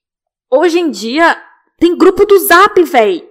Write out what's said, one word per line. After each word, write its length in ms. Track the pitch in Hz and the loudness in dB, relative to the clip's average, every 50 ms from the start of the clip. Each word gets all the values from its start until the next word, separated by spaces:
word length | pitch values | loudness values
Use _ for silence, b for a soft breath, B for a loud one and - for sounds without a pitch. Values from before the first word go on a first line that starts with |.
| _ _ _ _ _ _ _ _ _ _ | _ _ _ _ _ _ _ _ _ _
hoje 300 | 202 - 339 349 311 349 | -2 -2 0 0 -2 -2
em 100 | 349 302 | -4 -6
dia, 480 | 220 190 208 226 254 311 339 320 - - - _ _ _ _ _ _ _ | -6 -8 -10 -8 -4 -2 0 0 -2 -4 -8 _ _ _ _ _ _ _
tem 200 | 320 349 349 254 | -2 -2 0 2
grupo 280 | 320 381 381 392 415 | 0 2 2 2 2
do 140 | 415 403 370 | 2 2 2
Zap, 420 | 311 294 339 349 403 415 - 370 339 | 2 2 2 2 2 2 2 0 -2
véi, 380 | 254 - 240 220 202 180 156 - - | 0 0 0 0 0 -2 -6 -10 -14